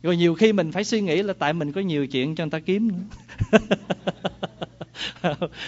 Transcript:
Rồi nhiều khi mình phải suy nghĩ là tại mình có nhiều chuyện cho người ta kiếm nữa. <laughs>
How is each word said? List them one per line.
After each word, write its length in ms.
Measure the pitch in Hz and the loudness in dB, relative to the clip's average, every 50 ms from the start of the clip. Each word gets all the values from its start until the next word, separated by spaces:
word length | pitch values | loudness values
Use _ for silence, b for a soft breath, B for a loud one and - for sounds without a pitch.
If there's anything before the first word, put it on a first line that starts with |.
| - | 2
Rồi 140 | 165 180 | 0 2
nhiều 180 | 170 175 170 165 | 4 4 4 6
khi 180 | - 220 220 214 | 6 6 6 6
mình 180 | 196 170 160 | 4 0 0
phải 120 | - 185 214 | -2 -4 -2
suy 180 | - 233 220 | 0 0 0
nghĩ 220 | 202 180 151 175 208 | 2 2 2 0 0
là 100 | 202 185 - | -2 -2 0
tại 140 | 147 143 156 | 0 0 0
mình 180 | 170 151 147 | 0 -2 -4
có 100 | 143 190 | -4 -4
nhiều 260 | 196 185 160 147 139 | -2 0 0 0 0
chuyện 280 | 131 - 131 127 151 160 | 0 0 0 0 0 -2
cho 80 | 160 170 | -2 -4
người 80 | 151 | -4
ta 80 | 151 160 | -4 -6
kiếm 280 | 156 - 185 208 226 | -2 0 0 2 2
nữa. 160 | 226 190 180 190 - - - - - - - - - - 220 - - 202 - - - 170 - - - - - - 165 - - - 165 - - 175 - - - 175 - B B B B B - - | 0 0 -2 -8 -10 -14 -18 -20 -20 -4 -4 0 4 6 4 6 4 -4 -4 -2 -8 -8 -6 -6 -8 -8 -6 -8 -8 -8 -8 -12 -14 -10 -12 -12 -12 -12 -18 -18 -16 B B B B B -4 -4
<laughs> 240 | 175 147 143 180 151 B B B | -4 -2 -2 -6 -8 B B B